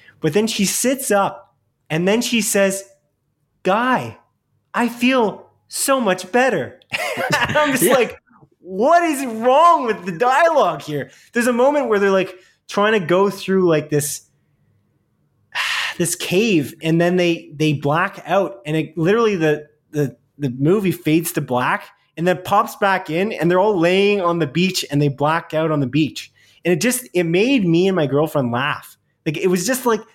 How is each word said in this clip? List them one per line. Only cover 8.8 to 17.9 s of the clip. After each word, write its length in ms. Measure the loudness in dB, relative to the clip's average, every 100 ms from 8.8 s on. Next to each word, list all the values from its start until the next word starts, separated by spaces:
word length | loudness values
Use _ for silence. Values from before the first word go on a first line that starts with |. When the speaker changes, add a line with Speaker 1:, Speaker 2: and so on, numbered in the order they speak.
| 4 4
Speaker 1:
is 220 | 2 -2 -4
wrong 600 | -2 2 6 6 4 2
with 180 | -4 -6
the 60 |
dialogue 680 | -2 0 4 2 4 2 -2
here?" 280 | -6 -8 -8 _ _
There's 140 | -2 0
a 40 |
moment 360 | 2 2 2 0
where 100 | 0
they're, 120 | 2
like, 240 | 2 0 -8 _ _ -8
trying 300 | -2 2 0
to 60 |
go 240 | 2 2 2
through, 380 | 0 -2 2 4
like, 220 | 2 0
this, 320 | -2 -2 -8 _ _ _ _ _ _ _ _ _ _ _ _ _
<sighs> 460 | -8 -6 -4 -6 -4
this 160 | -6
cave, 600 | -4 -2 0 2 2 0 -6
and 180 | -2 0
then 160 | 2 2
they, 340 | 0 -2 -6
they 180 | -4 -2
black 500 | 0 0